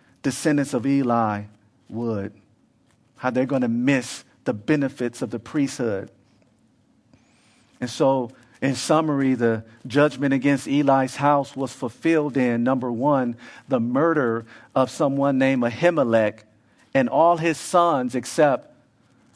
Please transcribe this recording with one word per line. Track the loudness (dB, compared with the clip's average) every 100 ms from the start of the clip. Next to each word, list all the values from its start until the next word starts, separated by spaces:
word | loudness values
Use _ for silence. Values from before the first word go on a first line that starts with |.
| _ _
descendants | -6 -2 0 0 0
of | -2 0
Eli | 0 2 0 0 -2 -8 -18 _ _ -14
would, | -8 -4 -4 -6 -12 _ _ _ _ _ _ _ -8
how | -4
they're | -2 0
gonna | 0 -2
miss | 0 0 0 -2 -12 -18 _
the | -6
benefits | -4 0 0 -2 -4 -6 -6
of | -8
the | -8
priesthood. | -6 -4 -2 -2 -4 -4 -8 _ _ _ _ _ _ _ _ _ _ _ _ _ _ _ _ -12
And | -8
so, | 0 2 2 -2 -10 _ _
in | -4 -2
summary, | 2 2 2 0 0
the | 2 0 0 -6 -18
judgment | -4 2 2 0 -2
against | 0 2 0 0
Eli's | 0 2 2 0 0
house | 2 2 -2 -6
was | -8
fulfilled | -6 -10 -4 0 0 0 0
in, | 0 0
number | 0 -2 -2
one, | -2 0 2 0 -6 -14 -18 -4
the | -2
murder | 0 2 2 2 0 -2 -6 -18 -4 0
of | 0
someone | 0 -2 0 0 2
named | 2 2
Ahimelech | -2 0 0 2 2 2 2 -2 -14 _ _ _ _
and | 0 2
all | 4 4 2
his | 0 -2
sons | 0 2 2 2 -2
except | -4 -4 2 2 2 -4 _ _ _ _ _ _